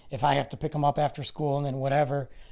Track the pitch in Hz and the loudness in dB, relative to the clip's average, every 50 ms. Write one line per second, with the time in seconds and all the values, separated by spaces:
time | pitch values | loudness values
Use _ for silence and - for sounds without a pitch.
0 | - - 143 120 - 143 139 139 135 - - 117 - 151 - 151 147 143 143 - | -16 -10 -6 0 2 4 4 4 2 -2 -4 -6 -6 -4 -2 2 2 2 4 4
1 | 147 139 - - 135 - - - 156 147 139 143 143 139 131 135 131 135 139 147 | 2 0 0 -4 -8 -8 -6 -2 -2 0 0 0 0 -2 -2 -2 0 2 2 2
2 | 147 123 139 143 131 - - - - - | 2 2 2 -2 -2 -4 -8 -16 -18 -18